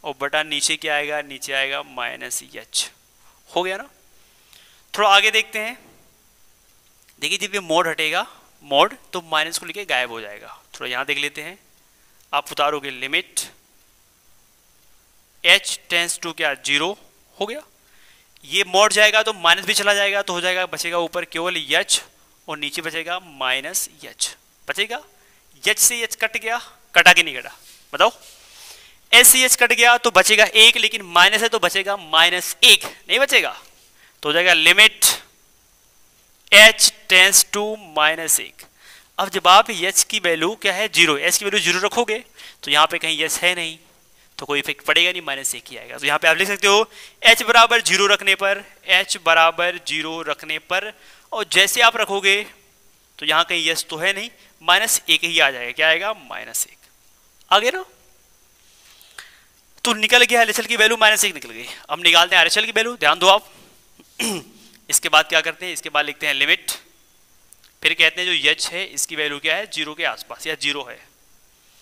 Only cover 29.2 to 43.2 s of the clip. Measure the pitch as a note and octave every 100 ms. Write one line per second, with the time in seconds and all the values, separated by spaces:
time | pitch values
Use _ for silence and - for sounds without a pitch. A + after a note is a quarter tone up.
29.2 | B3 C4 B3+ - A#3+ A#3 A#3+ A#3+ A#3+ -
30.2 | - G#3+ G#3 A3 A3+ A#3 A3 A3 F#3 F3
31.2 | F#3 G#3+ A3+ A3 F3 G3 F#3+ G3+ D#3+ D#3
32.2 | F3 F3+ - - A#3+ G3+ - - - G#3+
33.2 | C4+ B3+ D3+ - - _ _ _ _ _
34.2 | D3+ D#3 F3+ E3 D#3+ F#3+ A3 - - -
35.2 | - _ _ _ _ _ _ _ _ _
36.2 | _ _ _ G#3 A3 A3 - - - F#3
37.2 | F#3 G3 - G#3 G#3+ G#3+ F#3 D3+ D3+ D#3+
38.2 | D#3+ - F#2 - - _ - - _ -
39.2 | F#3+ F#3+ F3 G3 A3+ F#3+ F3+ - - G#3+
40.2 | F3 D#3+ E3 A3 G3+ F#3 G#3+ - E3 C#3+
41.2 | E3 - G3+ G3+ E3 F3+ G3+ - A#3 A3
42.2 | - - - - - D3 D#3+ E3+ D#3+ D3+